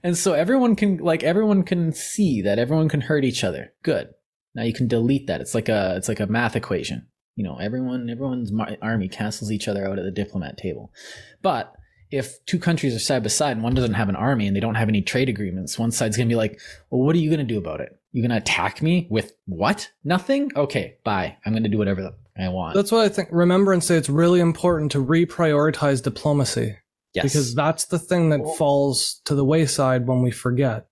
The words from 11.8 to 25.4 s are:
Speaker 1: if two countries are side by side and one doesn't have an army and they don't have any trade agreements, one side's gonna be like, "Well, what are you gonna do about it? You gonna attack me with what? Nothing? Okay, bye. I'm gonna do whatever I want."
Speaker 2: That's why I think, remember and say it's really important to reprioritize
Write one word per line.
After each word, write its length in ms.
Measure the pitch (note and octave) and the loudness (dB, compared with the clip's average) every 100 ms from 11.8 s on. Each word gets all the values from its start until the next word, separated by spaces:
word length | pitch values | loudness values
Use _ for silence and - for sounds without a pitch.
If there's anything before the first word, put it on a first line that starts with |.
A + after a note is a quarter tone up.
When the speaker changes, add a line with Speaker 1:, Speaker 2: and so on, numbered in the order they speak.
| - _ _ | -20 _ _
Speaker 1:
if 320 | C#3 - - - | -6 -6 -12 -4
two 120 | F3+ | -2
countries 380 | F3 E3 C#3 A2+ | 0 0 0 -2
are 20 | |
side 240 | - C3 | 0 0
by 60 | A2 | 0
side 240 | - D3 | 0 0
and 100 | A2+ | 0
one 120 | A2+ | 0
doesn't 180 | B2+ B2 | 0 0
have 160 | G#2 G#2 | 2 0
an 80 | F#2+ | 0
army 300 | A#2 C3 G2+ | 0 2 2
and 100 | G2 | 2
they 40 | |
don't 140 | A2 | 2
have 140 | A2 A2+ | 2 2
any 140 | G#2+ | 2
trade 260 | F#2+ B2+ B2+ | 2 0 0
agreements, 500 | G2+ G2+ F#2 E2 - | 0 -4 -4 -6 -2
one 120 | A#2 | -2
side's 260 | A#2 A#2 G#2+ | 0 0 0
gonna 120 | A#2 | 2
be 40 | |
like, 240 | A#2 A2 - - - _ | 2 0 -4 -20 -20 _
"Well, 120 | B2+ | 0
what 120 | C3+ | 4
are 40 | E3+ | 4
you 120 | D#3 | 2
gonna 140 | D#3+ | 0
do 140 | B2+ A2 | 0 -2
about 220 | E2 D#2 | -4 -8
it? 80 | - _ _ | -8 _ _
You 100 | B2 | -2
gonna 160 | A#2 A2+ | 0 0
attack 420 | - - F2+ - | 0 -2 -2 0
me 260 | D#3 F3+ E3+ | 2 2 2
with 220 | G#2+ - _ | -2 -2 _
what? 460 | - F2 G#2 G3+ - _ | -12 -2 0 0 -6 _
Nothing? 480 | C#3+ F3+ F#3 C#4 C#4+ - | -2 -2 0 0 0 -2
Okay, 400 | C#3+ C3+ F#2 - | -2 -2 -6 -6
bye. 320 | A2+ G2+ F2+ - | -2 -2 -2 -6
I'm 80 | - | -4
gonna 160 | A2 A2 | -2 0
do 100 | G#2+ | 0
whatever 320 | G2+ F#2+ F#2 - - - | 0 -2 -6 -12 -20 -6
I 100 | F#2 | -4
want." 260 | - E3 | -4 -2
Speaker 2:
That's 160 | F#3+ G3+ | -2 2
why 140 | A3+ | 2
I 60 | G#3+ | 2
think, 180 | G3+ F3 | 0 -2
remember 440 | E3+ F3 F3+ G3 | 2 4 4 4
and 100 | F#3 | 2
say 120 | E3 E3+ | 2 2
it's 120 | C#3+ | 2
really 320 | C#3+ E3+ F3+ | 2 4 4
important 520 | E3+ D#3+ F3 E3 D3+ | 4 2 0 0 0
to 120 | C#3+ | -2
reprioritize 960 | C3 E3 E3+ - | 2 2 2 0